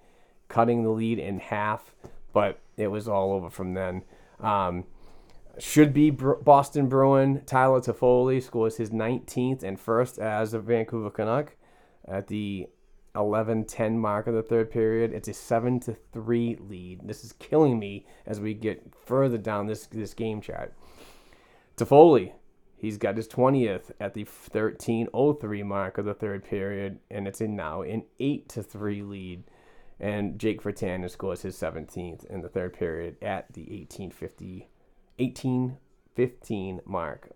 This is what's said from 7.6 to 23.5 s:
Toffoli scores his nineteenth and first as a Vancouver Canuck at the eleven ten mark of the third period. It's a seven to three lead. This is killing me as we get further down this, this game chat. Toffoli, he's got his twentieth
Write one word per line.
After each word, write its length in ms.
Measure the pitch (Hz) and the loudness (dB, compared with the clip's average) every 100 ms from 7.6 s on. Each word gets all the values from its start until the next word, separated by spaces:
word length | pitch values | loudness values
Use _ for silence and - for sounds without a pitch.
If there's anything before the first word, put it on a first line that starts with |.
| 131 131 | 4 4
Toffoli 600 | 123 113 123 123 127 131 | 2 2 6 6 6 2
scores 340 | 127 120 110 113 | 0 0 0 0
his 160 | 110 | -4
nineteenth 720 | 113 110 127 - 127 127 127 | -2 -2 -4 -4 -2 -2 -2
and 180 | 95 98 | -6 -6
first 380 | - 117 123 - | 0 2 0 -2
as 340 | 110 107 110 | -2 -2 -2
a 60 | 113 | -2
Vancouver 520 | 104 117 113 117 104 | 0 0 0 -4 -4
Canuck 460 | - 107 131 147 - _ _ _ _ - | -2 0 0 -2 -10 _ _ _ _ -10
at 200 | 95 98 | -8 -6
the 420 | 104 104 98 - _ _ - _ 98 | -4 -4 -6 -10 _ _ -20 _ -4
eleven 480 | 104 107 110 110 | 0 0 0 -2
ten 340 | 110 - 110 113 | -2 -2 0 0
mark 280 | 110 104 120 | 0 0 0
of 80 | |
the 80 | 113 | -2
third 280 | 110 117 110 | 2 0 2
period. 440 | 120 110 113 117 | 2 2 2 0
It's 140 | 104 107 | -2 -10
a 40 | |
seven 480 | - - 113 123 123 | -10 -2 0 2 0
to 160 | - 110 - | -2 -10 -12
three 460 | 117 110 120 117 - | -8 0 0 0 -4
lead. 400 | 98 92 90 90 104 | -10 -14 -14 -14 -12
This 160 | 107 | -12
is 80 | 110 | -16
killing 440 | - - 151 151 117 | -20 0 4 4 4
me 260 | 101 101 - - - | -2 -8 -14 -16 -10
as 120 | 104 | -6
we 120 | 107 | -6
get 320 | 107 110 - - - - | -4 -4 -6 -10 -18 -2
further 320 | 131 135 117 | 2 2 0
down 280 | 104 104 104 | -2 -4 -4
this, 200 | 107 - | -6 -10
this 260 | 110 101 | -10 -8
game 280 | - 110 107 | -6 -6 -6
chat. 300 | - - - - - - - - - - _ _ _ - | -8 -10 -12 -14 -20 -20 -20 -20 -20 -20 _ _ _ -6
Toffoli, 560 | 117 139 165 127 90 - - _ _ - | 8 10 12 10 2 -10 -20 _ _ -10
he's 220 | 110 104 | -8 -4
got 180 | 107 110 | -4 -4
his 120 | 110 | -4
twentieth 640 | - 127 | 2 4